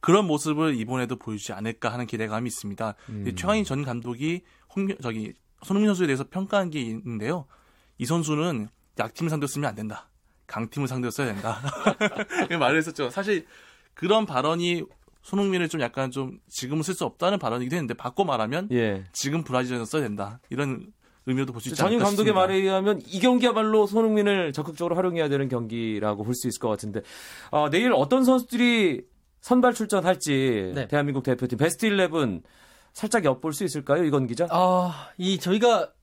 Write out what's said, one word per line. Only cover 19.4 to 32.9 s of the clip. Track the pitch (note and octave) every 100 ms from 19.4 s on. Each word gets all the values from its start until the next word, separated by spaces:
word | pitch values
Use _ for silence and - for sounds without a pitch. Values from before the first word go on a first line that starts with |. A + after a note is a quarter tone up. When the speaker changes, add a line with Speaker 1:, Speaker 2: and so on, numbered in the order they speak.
Speaker 1:
브라질에서 | D#3 B2+ B2+ B2 A2+
써야 | D#3
된다." | B2+ G#2 G2+ A#2 _
이런 | B2 C#3+ C3 F3+ _ _ _
의미로도 | - B2+ C3+
볼 | A#2
수 | B2+
있지 | D#3+
Speaker 2:
전임 | F#3 A#3
Speaker 1:
않을까 | G3+
Speaker 2:
감독의 | G3+ G#3+
Speaker 1:
싶습니다. | F#3+
Speaker 2:
말에 | F#3 F#3+
의하면 | F#3+ F#3+ G3 G3+ -
이 | F#3
경기야말로 | A#3+ B3+ A#3+ A3 A3 A3 G3+
손흥민을 | G#3+ A3+ G#3+ G#3 G3 E3+
적극적으로 | C#3 D3+ D3+ E3+
활용해야 | E3+ F#3 E3+ D3+
되는 | C#3 C#3
경기라고 | B2 A2+ A#2 A2+ G#2+ G#2+ G#2
볼 | G#2+
수 | B2 B2+
있을 | -
것 | A#2+
같은데, | G#2 G#2+ G#2 - - - - -
아, | D3 D3+
내일 | D#3+ B3
어떤 | E3 C#3 B3+
선수들이 | B3+ B3+ B3 A#3+ A#3+ A#3 F#3+ B2 - _ _ _
선발 | - B3+ B3+
출전할지 | A#3 A3 G3+ E3+ E3+ D3+ C3+ C3 A2 F#2
Speaker 3:
네. | C#3 A#2
Speaker 2:
대한민국 | D3 C#3+ C3+
대표팀 | C3 B2+ B2 A#2
베스트 | D#3 E3 A3
일레븐 | G3+ F3+ D#3+ C3 F2 - _ - - _